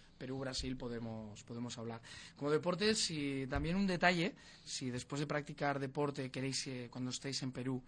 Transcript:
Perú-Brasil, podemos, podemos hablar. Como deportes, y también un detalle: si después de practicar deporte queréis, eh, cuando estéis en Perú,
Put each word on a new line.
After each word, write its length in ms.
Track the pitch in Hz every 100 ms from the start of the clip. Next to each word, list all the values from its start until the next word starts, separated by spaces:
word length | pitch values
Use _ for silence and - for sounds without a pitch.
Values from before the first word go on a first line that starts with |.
| - -
Perú-Brasil, 640 | 127 135 135 127 131 127
podemos, 680 | 123 117 113 110 107 104
podemos 340 | - 117 120 120
hablar. 240 | 117 113 - - - -
Como 120 | 143
deportes, 600 | 151 170 175 214 220 -
y 340 | 156 143 135 131
también 280 | 139 151 185
un 100 | 196
detalle: 500 | 180 180 180 175 - - -
si 260 | - - 131
después 300 | 120 - 143
de 80 | 151
practicar 520 | 147 143 147 143 139
deporte 520 | 135 147 147 143 131
queréis, 340 | 131 135 131 -
eh, 200 | 127 120
cuando 200 | 127 127
estéis 340 | 120 139 135
en 80 | 131
Perú, 320 | 127 127 127